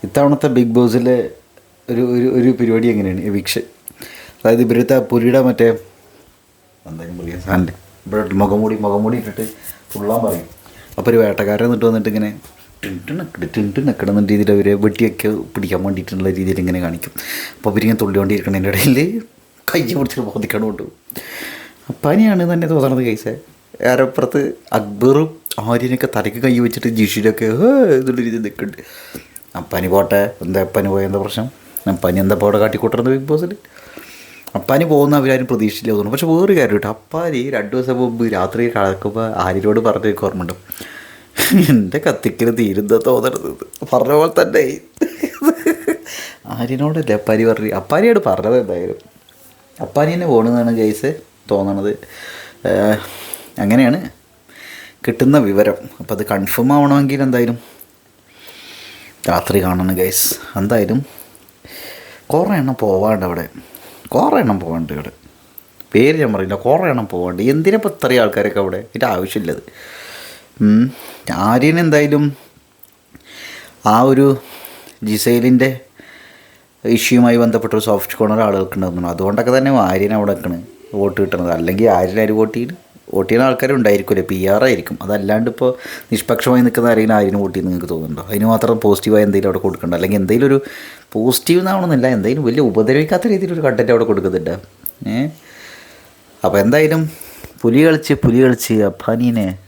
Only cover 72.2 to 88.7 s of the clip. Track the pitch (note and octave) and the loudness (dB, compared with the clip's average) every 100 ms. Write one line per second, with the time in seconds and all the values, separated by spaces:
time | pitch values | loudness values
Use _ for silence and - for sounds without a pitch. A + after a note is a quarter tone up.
72.2 | D3 C#3 - _ _ _ - _ _ - | 0 -4 -18 _ _ _ -20 _ _ -20
73.2 | - - - - - - G#2+ G#2+ C3 C3 | -20 -20 -20 -20 -20 -4 2 4 4 4
74.2 | C#3 C3+ - - - - - - G#2+ G#2+ | 4 2 -4 -20 -20 -20 -20 -12 -4 -2
75.2 | A#2+ A#2+ B2 B2+ C3 B2+ - _ - - | 2 2 4 4 2 -2 -14 _ -20 -20
76.2 | - - _ _ _ _ - A2+ - B2 | -20 -20 _ _ _ _ 0 0 2 2
77.2 | A#2+ A#2+ A#2 A2 A2+ A2 G#2+ G2+ - - | 4 2 2 0 0 -2 0 -2 -2 -2
78.2 | G#2+ G#2+ A2 G2 F#2+ F#2+ F#2+ F2 F2 E2+ | 0 2 2 0 -2 -4 -4 -4 -6 -4
79.2 | F#2+ G#2+ A#2 B2+ C3+ C3+ G2 F#2+ G2+ G#2+ | -2 0 2 2 2 2 2 2 0 0
80.2 | G2+ G2 F2+ E2+ F2 - - G#2 G2+ F#2 | 0 -2 -4 -8 -10 -20 -12 -2 -2 0
81.2 | G2 F2 F2 E2 E2 F#2+ A2+ F#2 F#2 G2 | -2 -2 -2 -2 -2 2 4 4 2 0
82.2 | G#2+ G#2+ A2 A2+ A#2+ F3+ _ - - - | 0 2 0 -2 -8 -10 _ -20 -8 -4
83.2 | F#2 A2+ C3+ E3 C3+ C#3 G#2+ G2+ F#2+ F#2+ | 0 2 2 0 0 2 4 2 2 -2
84.2 | F2+ F#2+ F#2+ G2+ C3 A#2+ - - F#2 G#2 | -2 -2 0 2 4 0 -4 -10 -4 -4
85.2 | G2 G#2+ A#2 A2+ B2+ B2+ - - - A2 | 0 0 0 0 -2 -2 -10 -16 -6 -6
86.2 | - A#2 - B2+ B2 A#2 A#2+ A2 A2 A2 | -2 -2 2 4 4 2 2 4 4 4
87.2 | G2 G2 G2 F2+ F2+ F2+ E2+ E2 D#2 D2+ | 2 0 -2 -4 -4 -4 -4 -6 -6 -8
88.2 | F2+ G#2 A2 A2+ A#2 | -6 -2 2 4 2